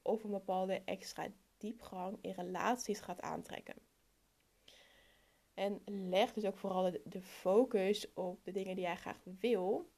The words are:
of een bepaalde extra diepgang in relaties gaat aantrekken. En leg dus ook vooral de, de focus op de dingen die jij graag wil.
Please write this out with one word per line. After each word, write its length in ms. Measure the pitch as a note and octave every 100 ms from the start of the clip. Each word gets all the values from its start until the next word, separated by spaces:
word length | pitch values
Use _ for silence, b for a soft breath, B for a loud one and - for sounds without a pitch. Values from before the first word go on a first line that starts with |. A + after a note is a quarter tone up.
of 220 | - A3
een 80 | G#3+
bepaalde 500 | G3+ F#3+ F#3 F#3+ F#3+ F#3+
extra 420 | F#3 - - - - _ _
diepgang 600 | G#3+ A3+ - F#3+ F#3 G3+
in 100 | F#3
relaties 680 | F#3+ F3+ F3 G#3 B3 - G3+
gaat 220 | - F3+
aantrekken. 540 | - D#3+ - - - - _ _ _ _ _ _ _ _ B B B B B B B B B
En 280 | - G3+ G3+ -
leg 480 | G3+ F#3 F#3 B3+
dus 120 | - G#3
ook 120 | G3
vooral 340 | G3 F#3 F#3
de, 100 | E3+ -
de 160 | F#3+
focus 920 | F#3 - F3+ G3+ C4 G#3 F#3+ G#3 -
op 300 | - F3+ F#3
de 80 | -
dingen 240 | F#3+ F#3+ F#3
die 100 | F3
jij 100 | F#3
graag 280 | - - - F#3
wil. 520 | A#3 G#3 F3+ C4+ E4+